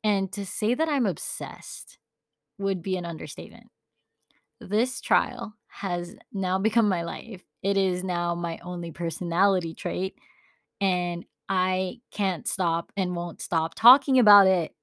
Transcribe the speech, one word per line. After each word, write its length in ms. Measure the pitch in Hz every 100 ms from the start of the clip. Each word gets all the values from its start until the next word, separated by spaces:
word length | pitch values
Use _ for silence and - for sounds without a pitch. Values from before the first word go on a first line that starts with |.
And 280 | 214 202 190
to 140 | 202 196
say 280 | - 220
that 140 | 254 320
I'm 160 | 285
obsessed 920 | 220 156 - - 143 - - - - - _ _ _ _ _ -
would 220 | 196 185
be 160 | 190 185
an 80 |
understatement. 640 | 170 160 156 - 170 - - _ _ _ _ _ _ _ _ _
This 400 | 180 208 254 -
trial 520 | - 190 - - 208 - _
has 480 | - 196 175 175 - -
now 260 | 196 185 190
become 300 | 202 233 214
my 140 | 180
life. 400 | 170 160 - 180 _ _
It 140 | 196 196
is 280 | 190 180
now 300 | 185 175 175 170
my 240 | 170 165
only 300 | 180 180 170
personality 840 | - 170 - 175 170 202 190 165
trait, 400 | 156 180 170 190 _ _ _ _ _ _ _
and 460 | 196 180 175 170 - _ -
I 520 | 190 185 185 185 - _
can't 340 | - 196 175 -
stop 460 | - 175 165 - -
and 200 | 180 180
won't 260 | 175 -
stop 320 | - 165 160
talking 440 | - 233 269 277 262
about 280 | 208 202 190
it. 280 | 185 160 _